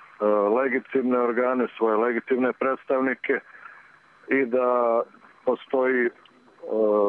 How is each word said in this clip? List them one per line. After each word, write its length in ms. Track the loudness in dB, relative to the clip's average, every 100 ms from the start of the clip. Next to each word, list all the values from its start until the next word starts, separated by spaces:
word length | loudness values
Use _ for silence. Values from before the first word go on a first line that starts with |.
| -20 -4 0 2 2 2
legitimne 600 | 0 -2 -2 -2 0 0
organe, 480 | 0 0 0 0 -4 -2
svoje 200 | 0 2
legitimne 560 | 0 -2 -2 0 0
predstavnike 840 | -2 -4 -4 -2 -2 -2 -4 -4 -4 -6 -18 -20 -20 -20 -20 _ _ -4 -2
i 20 | 0
da 220 | 0 0 2 2 0 -2 -10 -20 -6
postoji, 600 | -4 -4 -2 -2 0 0 -2
e, 40 | -4 -16 -20 _ -18 -8 -2 2 2